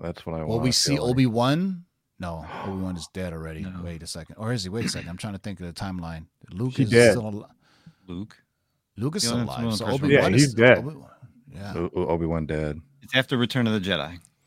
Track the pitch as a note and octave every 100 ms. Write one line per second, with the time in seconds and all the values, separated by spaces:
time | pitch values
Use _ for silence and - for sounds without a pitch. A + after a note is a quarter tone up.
0 | E2 E2+ - D#2+ D#2+ A#2 B2 A#2+ - C#3+
1 | A#2+ B2+ B2+ A2+ B2 D3+ F#3+ F3+ F3 _
2 | _ _ F#2 E2 D#2+ D#2+ G2 F#2+ F#2 F2
3 | D#2+ F#2+ F#2 E2 D#2+ D#2+ F#2+ F#2 E2+ E2
4 | D#2+ E2+ D#2+ - A2 B2 F#2 G#2+ - F#2
5 | D#2 F2+ A2+ G2 G#2 F#2 F2+ E2 G2 F#2
6 | E2 E2 D2+ _ - F2 B2+ B2+ A#2+ A#2
7 | A#2+ A2 G#2+ G#2 - _ _ _ - _
8 | F#2+ F2 G#2 - _ _ _ _ _ -
9 | B2 F#3+ A#2 A#2+ A#2 B2+ A#2 G#2+ G2 C3+
10 | C#3 C#3+ - G#2 C#3+ A2 A#2+ G#2+ C3+ D#3
11 | B1+ - - - - C#2+ G2+ E2+ E2+ F#2+
12 | F2 E2 E2 E2 D2+ D#2 D2+ D#2 - _
13 | - B2+ C3 C3 A#2 C3 A2+ G#2+ F#2 F2
14 | D2 F2 - _